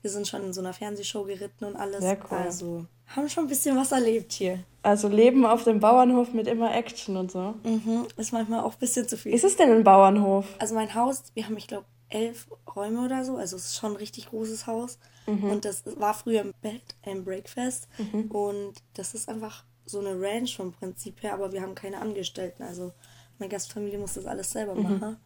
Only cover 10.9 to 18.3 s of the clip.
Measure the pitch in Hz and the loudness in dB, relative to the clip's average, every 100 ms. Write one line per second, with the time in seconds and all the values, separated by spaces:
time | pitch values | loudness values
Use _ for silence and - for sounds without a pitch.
10.9 | 226 247 269 - - 214 214 - 202 - | 0 0 -2 -8 -10 -8 -8 -8 -12 -12
11.9 | _ _ 214 233 240 - - - - 208 | _ _ -4 -4 -6 -18 -20 -14 -8 -4
12.9 | 233 254 262 254 254 185 185 - - 220 | -2 -2 -2 -4 -6 -6 -8 -10 -8 -6
13.9 | 202 208 - - 220 220 220 - 226 247 | -6 -10 -14 -12 -8 -6 -8 -6 -6 -8
14.9 | - _ _ - 208 202 208 208 190 - | -14 _ _ -4 -2 0 -2 -4 -8 -10
15.9 | - 208 214 - 220 202 - 214 233 - | -4 -2 -2 -2 -2 -2 -8 -10 -10 -16
16.9 | - - 196 185 190 - - 247 254 - | -18 -10 -10 -8 -10 -10 -6 -6 -6 -12
17.9 | - 208 214 220 | -10 -6 -4 -4